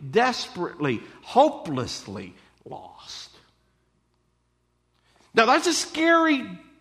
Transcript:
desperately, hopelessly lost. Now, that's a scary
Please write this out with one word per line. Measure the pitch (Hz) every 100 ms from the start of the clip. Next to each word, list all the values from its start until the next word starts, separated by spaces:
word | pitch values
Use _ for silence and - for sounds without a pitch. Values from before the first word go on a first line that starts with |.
| 139
desperately, | 160 254 240 - - 175 - 147 113 - -
hopelessly | - 233 294 294 175 135 117 - - 98 95 90 _ _
lost. | - - 90 90 - - - _ _ _ _ _ _ _ _ _ _ _ _ _ _ _ _ _ _ _ _
Now, | 202 226
that's | 294 349
a |
scary | 320 - - 330 330 320 285 220 180 - _